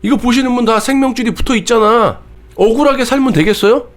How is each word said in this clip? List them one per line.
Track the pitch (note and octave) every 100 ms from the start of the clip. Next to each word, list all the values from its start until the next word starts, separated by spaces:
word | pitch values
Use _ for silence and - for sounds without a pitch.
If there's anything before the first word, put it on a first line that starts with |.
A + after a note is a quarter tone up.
이거 | G3+ B3
보시는 | B3 A#3+ C4
분 | B3 A3+
다 | A3
생명줄이 | G#3+ C4+ C4+ B3+ A#3
붙어 | - - A#3
있잖아. | - A#3 G#3+ A#3 G3+ - - - - -
억울하게 | G3+ A3+ C#4+ C4 B3
살면 | C#4 C4
되겠어요? | D#3+ E3 G#3 G3+ E3+ -